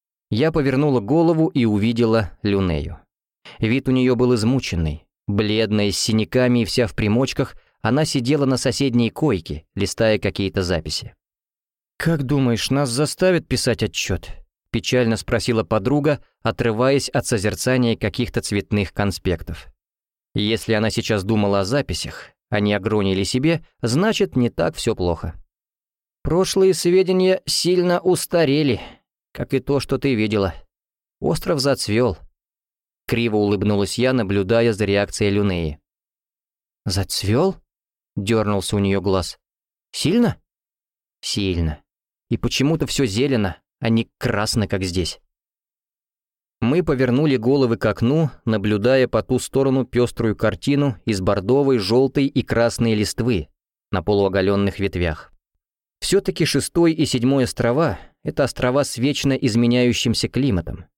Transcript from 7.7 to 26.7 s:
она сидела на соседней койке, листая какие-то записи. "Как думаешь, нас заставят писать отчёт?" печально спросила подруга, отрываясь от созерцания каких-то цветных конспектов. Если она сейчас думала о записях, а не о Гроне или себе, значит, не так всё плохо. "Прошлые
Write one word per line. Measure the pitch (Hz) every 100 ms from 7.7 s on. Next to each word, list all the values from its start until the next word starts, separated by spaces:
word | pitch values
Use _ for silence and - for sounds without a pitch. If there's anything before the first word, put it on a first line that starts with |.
| _
она | 110 131
сидела | 156 139 120 147
на | 135 127
соседней | 135 113 139 120 117
койке, | - 156 98 - 73 -
листая | - 95 - 113 107
какие-то | 101 90 98 95
записи. | 90 87 80 - 110 - _ _ _ _ _ _ _ _
"Как | 165 165
думаешь, | 131 143 127 113 -
нас | 135 143
заставят | 120 151 - 185 175 -
писать | 127 - 107
отчёт?" | 101 - - 92 - - - _ _
печально | 117 - 127 117 110
спросила | - 117 - 113
подруга, | - 110 98 147 139 - - _
отрываясь | 113 - 117 107 131 139 -
от | 131 -
созерцания | 113 101 101 - 127 120 107
каких-то | 107 - 120 -
цветных | - 101 - 104 98
конспектов. | - 101 - 95 82 - 80 - _ _ _ _ _ _
Если | - 104 110 -
она | 110 107
сейчас | 117 - 107
думала | 95 110 101 101
о |
записях, | 95 139 131 90 - - - _ _
а | 104
не | 104
о | 104
Гроне | 101 107 98
или | 95
себе, | 98 127 151 165 - _
значит, | 117 127 208 214 190 131
не | 120
так | - 82
всё | - - 110
плохо. | 90 82 85 - - _ _ _ _ _ _ _
"Прошлые | 139 165 185 196 190